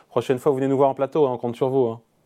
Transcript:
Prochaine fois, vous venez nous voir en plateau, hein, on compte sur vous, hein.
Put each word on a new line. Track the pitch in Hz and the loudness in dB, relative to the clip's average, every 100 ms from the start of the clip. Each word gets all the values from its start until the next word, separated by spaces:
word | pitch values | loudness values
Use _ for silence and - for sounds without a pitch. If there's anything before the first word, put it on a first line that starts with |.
| _ | _
Prochaine | - 117 127 | -6 -2 0
fois, | 156 | 0
vous | 131 | 0
venez | 135 | 0
nous | 135 | 2
voir | 139 | 2
en | |
plateau, | 135 135 156 143 | 2 -2 0 0
hein, | |
on | 123 | 0
compte | 120 117 | -6 -2
sur | 135 | -2
vous, | 135 120 | 0 0
hein. | 113 _ _ | -2 _ _